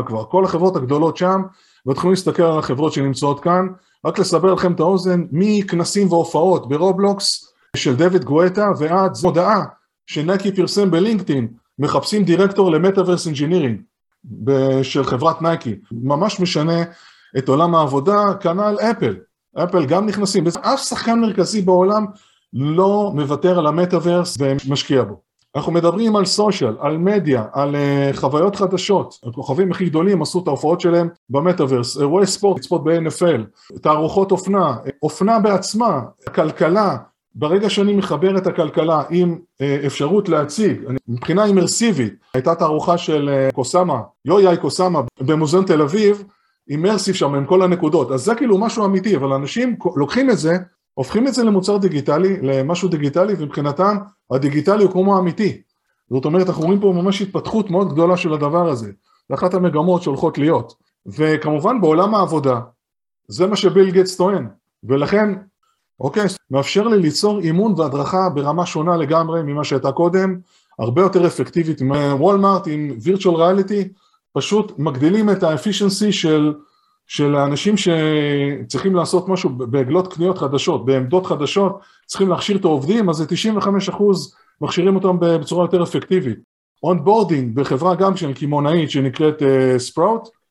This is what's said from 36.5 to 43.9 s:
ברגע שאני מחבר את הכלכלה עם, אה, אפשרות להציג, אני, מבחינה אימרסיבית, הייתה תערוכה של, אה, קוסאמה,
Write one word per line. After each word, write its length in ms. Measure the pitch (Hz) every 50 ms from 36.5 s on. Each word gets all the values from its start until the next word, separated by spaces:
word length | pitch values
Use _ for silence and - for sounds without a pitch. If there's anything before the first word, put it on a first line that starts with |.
| 147 - 175 156 175 214 208 185 143 113 - _ _ _ _ _ _
ברגע 340 | 117 147 151 175 202 214 202
שאני 240 | 202 208 196 208 202
מחבר 440 | 196 190 - 165 143 180 190 190
את 100 | 190 190
הכלכלה 560 | 180 170 180 160 147 - 165 156 165 160 147 135 -
עם, 280 | 170 175 180 175 170 160 - _ _ _
אה, 160 | 135 143 139 143 147
אפשרות 440 | 139 - - 147 143 190 208 202 175
להציג, 560 | 160 151 143 139 - 220 220 180 120 107 113 113
אני, 80 | 127 131 -
מבחינה 380 | - 117 120 - - 160 196 214
אימרסיבית, 680 | 208 196 190 170 - - - 226 233 196 139 117 101 - - _ _ -
הייתה 220 | 131 127 170 170
תערוכה 420 | 170 180 156 156 151 - 185 175
של, 320 | 170 175 - 156 147 143 143
אה, 220 | 139 135 135 135
קוסאמה, 480 | 127 143 123 - - 180 185 170